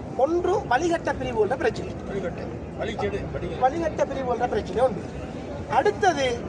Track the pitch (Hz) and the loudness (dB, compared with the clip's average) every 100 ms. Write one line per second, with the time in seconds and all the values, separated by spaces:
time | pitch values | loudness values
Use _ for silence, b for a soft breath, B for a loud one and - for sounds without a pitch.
0 | - - 311 349 359 415 - 247 339 330 | -6 2 2 4 2 0 2 2 2 0
1 | 311 - 254 226 202 285 240 - - - | 0 -2 -2 2 2 2 0 0 -4 -8
2 | - 196 175 - - - - - 190 - | -6 -4 -4 -6 -8 -8 -8 -6 -4 -2
3 | 202 196 - - 175 - 254 339 330 - | -2 -2 -4 -4 -4 2 2 2 -2 0
4 | 277 269 254 226 247 220 185 196 254 175 | -2 0 -2 0 0 -2 -2 2 2 2
5 | - - - - - - - 220 415 - | -6 -8 -8 -8 -8 -8 0 4 4 6
6 | 381 285 262 240 | 4 6 2 0